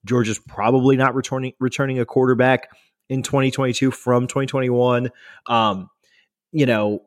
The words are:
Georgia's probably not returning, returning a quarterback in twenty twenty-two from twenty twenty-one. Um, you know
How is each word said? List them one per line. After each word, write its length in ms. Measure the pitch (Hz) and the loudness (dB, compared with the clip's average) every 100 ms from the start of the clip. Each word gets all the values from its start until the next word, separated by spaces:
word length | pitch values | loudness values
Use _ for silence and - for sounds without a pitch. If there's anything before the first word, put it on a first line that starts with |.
Georgia's 340 | 101 123 110 107 | -2 0 0 -4
probably 600 | - - 110 131 131 135 | -10 -4 2 4 4 4
not 160 | 131 | 2
returning, 400 | 131 - 131 131 _ | 0 -4 -8 -8 _
returning 400 | 127 - 135 131 | -4 -2 -4 -2
a 60 | |
quarterback 640 | 117 135 127 123 127 127 - - _ _ _ | -2 0 2 4 4 2 -2 -20 _ _ _
in 140 | 131 | -6
twenty 280 | - 139 135 | -2 0 0
twenty-two 400 | 135 131 117 135 | 0 -4 0 -2
from 360 | - 123 123 123 | -2 0 0 0
twenty 200 | 139 135 | -4 -4
twenty-one. 640 | 135 127 120 123 123 123 _ - - - | -2 0 2 2 0 -2 _ -20 -20 -2
Um, 420 | 117 110 95 92 _ _ _ _ _ _ | 2 2 -2 -10 _ _ _ _ _ _
you 140 | 160 131 | -2 0
know 380 | 110 104 104 | 2 0 -4